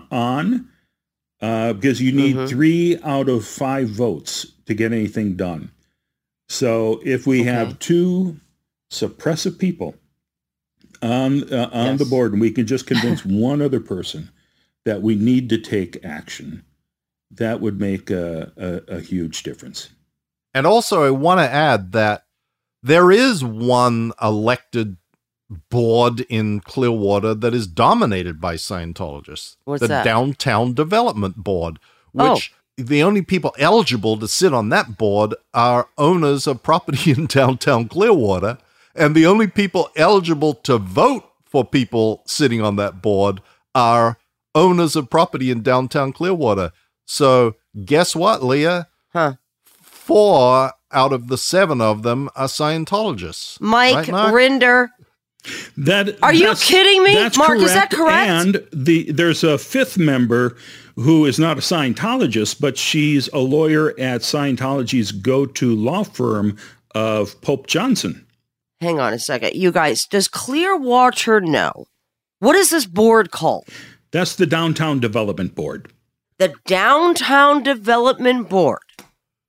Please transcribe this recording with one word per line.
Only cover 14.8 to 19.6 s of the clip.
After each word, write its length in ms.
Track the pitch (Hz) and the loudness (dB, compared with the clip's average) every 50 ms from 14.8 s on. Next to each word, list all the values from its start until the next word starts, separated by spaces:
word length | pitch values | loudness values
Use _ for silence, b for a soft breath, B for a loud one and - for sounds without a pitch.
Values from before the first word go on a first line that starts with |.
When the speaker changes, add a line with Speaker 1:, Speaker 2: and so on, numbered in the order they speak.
| _ | _
Speaker 1:
that 160 | 117 107 95 | -6 -4 -2
we 140 | 98 110 113 | 0 0 0
need 340 | 101 107 123 127 131 127 113 | 2 2 2 2 0 0 0
to 80 | 113 | -2
take 460 | 113 113 - 110 101 92 87 - - - | -4 -2 -4 -4 -4 -4 -6 -10 -14 -14
action, 600 | 85 76 78 - - - - 76 76 78 - - _ _ _ _ _ _ _ _ _ _ _ _ _ | -14 -14 -14 -14 -16 -18 -16 -16 -16 -16 -16 -18 _ _ _ _ _ _ _ _ _ _ _ _ _
that 300 | - - 117 110 117 - | -10 -6 -4 -4 -4 -4
would 180 | - 107 101 98 | -4 -6 -4 -4
make 320 | 101 98 98 92 - - | -4 -4 -4 -6 -6 -6
a, 400 | 101 90 85 85 82 80 - - _ - 92 90 85 87 - - | -6 -4 -4 -6 -8 -10 -12 -14 _ -12 -10 -10 -10 -10 -12 -12
a, 80 | 98 | -14
a 20 | 87 | -14
huge 420 | 82 - 92 90 85 78 82 - - | -10 -8 -6 -6 -6 -8 -10 -12 -12
difference. 460 | - - - | -14 -14 -14